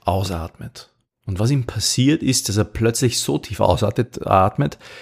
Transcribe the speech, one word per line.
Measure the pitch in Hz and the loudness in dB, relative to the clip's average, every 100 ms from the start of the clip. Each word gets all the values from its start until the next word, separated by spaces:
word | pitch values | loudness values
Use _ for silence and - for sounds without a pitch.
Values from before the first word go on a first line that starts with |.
ausatmet. | - 92 92 85 80 - 117 - - _ _ _ - | -2 -2 -2 -6 -8 -12 -16 -16 -20 _ _ _ -8
Und | 92 | -2
was | 110 | 0
ihm | 139 120 | 0 -2
passiert | 107 - - 135 156 | -4 -2 2 2 2
ist, | 131 123 - | 0 0 0
dass | 104 | 0
er | |
plötzlich | 101 - 110 117 123 - | 0 0 0 2 0 0
so | - 147 | -2 -4
tief | - - | -4 0
ausatmet, | 101 131 101 - 120 - - | 2 4 0 -2 -4 -4 2
atmet, | 98 95 - 143 - - - | 4 4 2 -4 -4 -20 -20